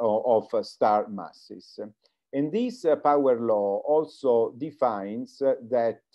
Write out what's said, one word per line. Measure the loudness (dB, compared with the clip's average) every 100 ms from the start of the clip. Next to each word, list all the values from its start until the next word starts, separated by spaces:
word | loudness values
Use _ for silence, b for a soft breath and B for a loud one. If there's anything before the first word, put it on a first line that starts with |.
o-, | 0 0 2
of, | 2 2
uh, | -4
star | -4 0 2 2 0
masses. | -8 -12 -16 -20 -20 -20 -16 -16 _ _ _ _
And | -4 -2
this, | -2 -4 -4 0
uh, | 2
power | 4 4 4 2
law | 2 0 0 -2 0
also | 0 0 -4 0 2 2 -2
defines, | -10 -2 -2 -2 -6 -8 -10 -4
uh, | -2 -2 -2
that, | 0 0 -2 _